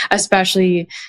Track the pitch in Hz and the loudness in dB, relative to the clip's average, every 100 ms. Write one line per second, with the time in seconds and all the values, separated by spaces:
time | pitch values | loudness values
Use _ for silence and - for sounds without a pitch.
0 | - 202 - 196 185 196 185 175 170 - | -2 -2 2 2 2 2 2 2 -2 -12